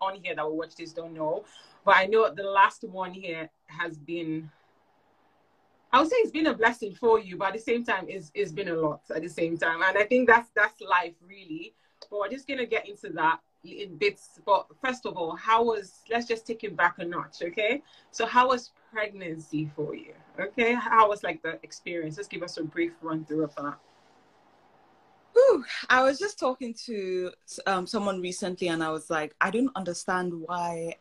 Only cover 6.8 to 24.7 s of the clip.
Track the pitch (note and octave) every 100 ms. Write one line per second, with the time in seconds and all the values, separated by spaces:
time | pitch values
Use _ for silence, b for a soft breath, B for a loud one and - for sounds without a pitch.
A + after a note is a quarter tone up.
6.8 | G#3 F3+ A#3+ A#3 F#3+ F3+ F#3+ A3 - A#3
7.8 | A#3 G3 F3+ G3 D#3 - F#3+ D#3 F#3 E3
8.8 | D#3 D3 - D#3+ E3+ F3+ E3 E3 E3+ E3
9.8 | F#3+ G3 G#3 B3 A#3+ A3+ A#3 - G#3 -
10.8 | G3 F3+ E3+ E3+ F3 G3 F#3 D#3 E3 _
11.8 | _ _ - G#3 G3 C4+ C#4 C4 A#3 A3
12.8 | G3+ G3+ G3 D#3+ D#3+ E3+ _ _ D#3+ F#3
13.8 | G3+ D3+ G3+ G3 - - - G3 - -
14.8 | C4 B3 G3+ F3 E3 E3+ A3 A3+ A#3 G#3+
15.8 | F#3+ - - A#3 A#3+ A3+ - A3+ G#3 E3
16.8 | B3 - E3+ F3 D#3+ - F3 G3 G#3+ C#4+
17.8 | b b b - A3+ A#3 B3+ B3+ - _
18.8 | _ A3 G#3 G3 F3+ D#3+ D#3 D3+ D#3 -
19.8 | D3+ - - - - - G3 - A#3 A#3+
20.8 | A3+ A3 G#3+ G#3 F3+ D#3+ D#3+ E3 - -
21.8 | F3+ F3 D#3 D3+ G3+ F3 F3 - D#3+ E3+
22.8 | E3+ - D#3+ D#3+ D#3 D#3 D3+ - C#3+ -
23.8 | _ _ _ _ _ _ _ _ _